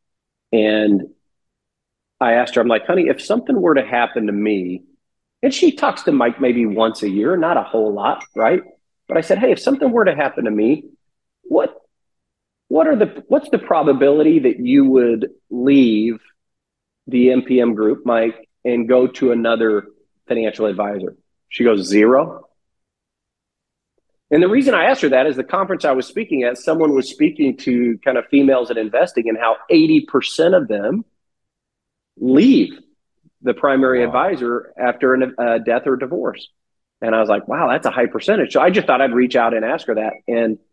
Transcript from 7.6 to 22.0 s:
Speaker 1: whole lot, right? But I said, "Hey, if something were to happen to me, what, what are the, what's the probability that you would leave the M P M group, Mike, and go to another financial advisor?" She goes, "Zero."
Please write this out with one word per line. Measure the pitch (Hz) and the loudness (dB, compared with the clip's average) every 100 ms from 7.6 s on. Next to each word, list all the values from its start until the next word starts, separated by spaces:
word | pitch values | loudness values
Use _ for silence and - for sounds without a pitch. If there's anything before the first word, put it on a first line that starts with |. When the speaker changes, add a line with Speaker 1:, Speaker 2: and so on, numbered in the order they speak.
Speaker 1:
whole | 98 113 107 | -2 -2 -2
lot, | 101 107 - - | -2 -4 -6 -10
right? | - 113 180 - _ _ _ - | -2 0 0 -6 _ _ _ -4
But | 165 | -4
I | |
said, | 160 190 | -2 0
"Hey, | 254 | 0
if | - | 0
something | 254 269 269 | -2 0 0
were | 233 | 2
to | 190 147 | 0 0
happen | 135 - 117 | -4 -4 -4
to | |
me, | 107 113 156 - _ _ _ _ _ | 0 0 0 -4 _ _ _ _ _
what, | 370 311 - - _ _ _ _ _ _ _ _ - | -2 -2 -2 -8 _ _ _ _ _ _ _ _ -4
what | 302 311 | 0 2
are | 240 | 2
the, | 208 - - | 0 -4 -2
what's | 294 - | -2 0
the | 226 | -4
probability | - 165 147 131 139 151 156 160 | 0 0 2 2 2 4 4 4
that | 127 104 | 2 0
you | 123 139 135 | 2 4 4
would | 131 120 117 - _ - | 4 2 0 -4 _ -12
leave | 120 131 139 120 107 113 110 _ _ _ _ _ _ _ _ - | -4 2 4 4 2 -2 -6 _ _ _ _ _ _ _ _ -4
the | 123 127 | 2 4
M | 127 | 2
P | 127 127 | 2 2
M | 120 | 2
group, | 107 107 - | 0 -2 -2
Mike, | 123 113 113 - _ _ | -2 0 0 -4 _ _
and | 123 120 117 | -4 -4 2
go | 127 127 | 2 2
to | - 127 | 0 0
another | 117 117 113 113 104 - _ _ _ - | 0 0 0 0 0 -4 _ _ _ -6
financial | 117 110 - 107 | -4 -4 -2 -4
advisor?" | 98 101 101 92 - _ _ _ | -2 -6 -6 -10 -14 _ _ _
She | - | 0
goes, | 120 101 90 | 2 2 2
"Zero." | 104 | 4